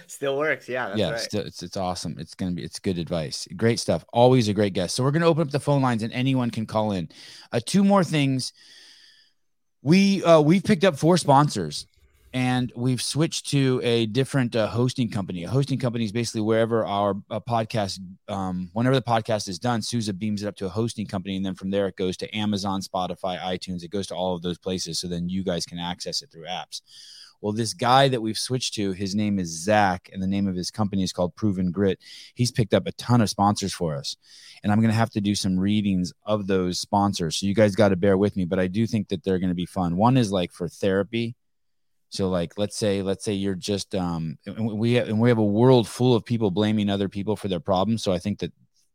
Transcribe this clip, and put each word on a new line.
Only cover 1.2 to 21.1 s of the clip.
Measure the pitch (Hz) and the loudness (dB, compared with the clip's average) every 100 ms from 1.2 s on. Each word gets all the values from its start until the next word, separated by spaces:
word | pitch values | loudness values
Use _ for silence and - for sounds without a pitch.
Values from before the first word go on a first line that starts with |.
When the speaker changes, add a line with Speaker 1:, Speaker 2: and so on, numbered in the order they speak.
Speaker 2:
still, | 107 104 - | -6 -6 -8
it's, | - | -10
it's | 87 - | -12 -6
awesome. | 92 87 85 73 | -6 -6 -8 -10
It's | 80 - | -12 -8
gonna | 92 | -6
be, | 87 | -4
it's | 80 - | -8 -6
good | 104 87 | -4 -4
advice. | 78 85 73 - - 87 | -2 -4 -4 -8 -10 -2
Great | 113 117 | 0 2
stuff. | - 87 - | 0 -2 0
Always | 120 123 127 107 | 4 6 6 4
a | |
great | 101 104 | 2 0
guest. | 95 90 - | 0 -2 -2
So | |
we're | 127 | 0
gonna | 147 170 | 2 2
open | 156 | 2
up | 160 | 0
the | 139 | -2
phone | - 143 | 0 2
lines | 131 117 | 2 0
and | 113 | -2
anyone | 120 127 131 120 | -2 0 0 0
can | 110 110 | -4 -4
call | 110 107 | 0 0
in. | 95 80 - - - - | -2 -4 -10 -20 -20 -8
Uh, | 120 - | -6 0
two | 185 | 2
more | 196 196 | 4 4
things. | 156 151 139 131 - - - - - - - _ _ _ _ _ _ _ | 4 2 2 0 -4 -10 -20 -20 -20 -20 -20 _ _ _ _ _ _ _
We, | 127 180 196 196 | 4 6 6 4
uh, | 165 160 | 6 8
we've | 147 190 | 8 4
picked | - 208 | 4 4
up | 190 143 | 4 4
four | 151 180 | 4 4
sponsors | - 135 147 107 80 73 - _ _ _ _ | 6 6 6 2 -4 -6 -14 _ _ _ _
and | 127 127 127 123 113 | -4 0 0 -2 -2
we've | 123 123 | -2 -2
switched | - 135 160 - - | -2 -2 -2 -2 -2
to | 143 131 127 | 0 2 2
a | 117 117 113 | 2 2 2
different, | 107 135 139 123 117 | 0 0 0 0 0
uh, | 104 | 0
hosting | 107 127 - 117 | 2 0 0 -2
company. | 107 92 90 85 | -2 -6 -6 -2
A | |
hosting | 120 139 131 | -2 0 -2
company | 127 117 | -2 -2
is | 113 | -2
basically | 107 117 117 | -2 -4 -2
wherever | 107 110 113 117 90 | 2 2 2 2 0
our, | 101 101 98 - | 0 0 0 -6
uh, | 107 | -8
podcast, | - 117 113 113 101 95 92 95 - | -2 -2 0 -2 -4 -6 -14 -16 -10
um, | 98 95 90 90 | -6 -4 -6 -6
whenever | 95 123 135 | -2 0 2
the | |
podcast | 120 117 110 110 101 | 2 0 0 -2 -4
is | 90 | -6
done, | 123 117 | -4 -2
Souza | 107 123 107 | -2 -4 -4
beams | 92 107 104 | -4 -4 -4
it | 104 | -6
up | 95 | -6
to | 95 | -6
a | |
hosting | 90 113 - | -2 -4 -4
company. | 98 | -6